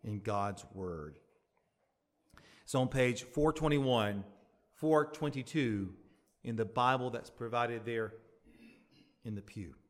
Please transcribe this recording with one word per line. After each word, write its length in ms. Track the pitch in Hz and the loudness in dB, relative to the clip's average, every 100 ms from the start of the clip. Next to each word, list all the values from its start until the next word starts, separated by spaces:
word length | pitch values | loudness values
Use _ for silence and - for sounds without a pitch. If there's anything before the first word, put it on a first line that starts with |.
in 200 | 113 104 | -6 -6
God's 440 | 104 101 101 95 - | -2 0 0 -4 -12
Word. 480 | 101 92 82 76 73 _ _ _ _ _ _ _ _ _ _ _ - - - | -8 -8 -6 -10 -14 _ _ _ _ _ _ _ _ _ _ _ -20 -20 -20
It's 100 | - | -4
on 140 | 131 127 | 0 0
page 360 | 135 127 120 | 4 2 2
four 280 | - - 151 | -4 2 2
twenty-one, 720 | 156 160 147 135 120 104 101 101 - _ _ _ | 4 2 4 4 4 2 -2 -8 -16 _ _ _
four 400 | _ 156 156 151 | _ 4 4 4
twenty-two 800 | - 147 135 127 156 127 104 95 - - _ _ _ - | -2 -4 -4 -4 0 2 0 -4 -8 -20 _ _ _ -8
in 100 | 113 | -2
the 80 | |
Bible 460 | 107 123 123 131 123 | -2 2 4 4 0
that's 200 | 117 - | -4 -10
provided 540 | - 117 120 120 117 | -10 -4 0 0 -2
there 300 | 110 117 110 - - _ - - - - _ _ _ _ 113 | -4 -4 -4 -8 -20 _ -20 -20 -20 -20 _ _ _ _ -10
in 100 | 104 | -10
the 60 | |
pew. 340 | 101 - 87 65 | -10 -12 -12 -14